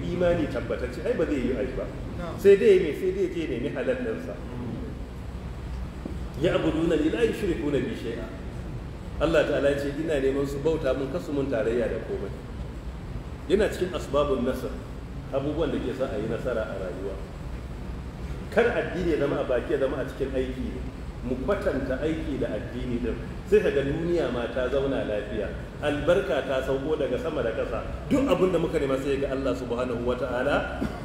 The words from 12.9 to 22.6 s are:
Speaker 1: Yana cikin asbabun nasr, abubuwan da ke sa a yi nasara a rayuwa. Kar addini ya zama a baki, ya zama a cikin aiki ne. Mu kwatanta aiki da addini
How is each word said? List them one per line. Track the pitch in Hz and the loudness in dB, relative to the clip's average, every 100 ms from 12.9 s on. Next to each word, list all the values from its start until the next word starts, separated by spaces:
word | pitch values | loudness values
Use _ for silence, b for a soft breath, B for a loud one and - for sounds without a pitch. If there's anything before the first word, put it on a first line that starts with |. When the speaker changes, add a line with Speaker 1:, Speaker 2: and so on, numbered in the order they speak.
| - - - - - - | -8 -8 -8 -8 -8 2
Speaker 1:
Yana | 196 196 | 4 4
cikin | - 180 | 2 -2
asbabun | 147 - 139 139 123 | -2 0 2 4 2
nasr, | 123 120 - - - - - - - | 2 0 -4 -6 -8 -10 -8 -8 -4
abubuwan | 135 143 151 151 | -2 0 0 0
da | 127 | 0
ke | 127 113 | -2 -2
sa | 127 | -2
a | 110 | 0
yi | 110 | -2
nasara | 113 131 113 107 | -2 0 0 -2
a | 98 | -4
rayuwa. | 92 90 98 95 - - - - - - - - - - - - - | -6 -4 -6 -6 -8 -8 -8 -8 -8 -8 -6 -6 -8 -8 -6 -6 0
Kar | - 240 | 2 2
addini | 165 143 160 170 | 2 -2 -2 0
ya | 147 | 2
zama | 143 143 | 2 0
a | |
baki, | 131 123 117 | 0 0 0
ya | 139 | 0
zama | 135 156 | 0 0
a | - | -4
cikin | - 131 | -4 -2
aiki | 131 127 123 113 | -2 -2 -4 -6
ne. | 98 - - - - | -6 -8 -8 -10 -8
Mu | 120 127 | -4 -2
kwatanta | - 202 185 135 135 131 | 0 0 0 0 -2 0
aiki | 156 160 - 127 | 0 0 -2 -2
da | 117 | -2
addini | 107 | -2